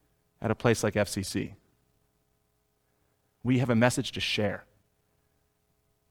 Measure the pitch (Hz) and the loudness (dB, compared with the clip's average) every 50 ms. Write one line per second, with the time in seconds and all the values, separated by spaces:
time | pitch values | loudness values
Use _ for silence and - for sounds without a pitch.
0 | _ _ _ _ _ _ _ - - 110 107 - - 120 110 - - 107 - 104 | _ _ _ _ _ _ _ -6 -2 -2 -2 2 4 2 2 4 2 0 2 0
1 | 101 - - 101 92 - - 98 - - - - _ _ _ _ _ _ _ _ | 0 0 -2 -6 -6 -4 -4 -4 -6 -6 -10 -18 _ _ _ _ _ _ _ _
2 | _ _ _ _ _ _ _ _ _ _ _ _ _ _ _ _ _ _ _ _ | _ _ _ _ _ _ _ _ _ _ _ _ _ _ _ _ _ _ _ _
3 | _ _ _ _ _ _ _ _ - 120 131 123 127 123 120 113 123 123 - 139 | _ _ _ _ _ _ _ _ -2 0 2 2 2 2 2 4 4 4 2 0
4 | 117 - - 107 - - - - 104 101 95 92 - _ _ _ _ _ _ _ | -6 -6 -6 -6 -4 -4 -2 -2 -2 -2 -4 -6 -12 _ _ _ _ _ _ _
5 | _ _ _ _ _ _ _ _ _ _ _ _ _ _ _ _ _ _ _ _ | _ _ _ _ _ _ _ _ _ _ _ _ _ _ _ _ _ _ _ _
6 | _ _ | _ _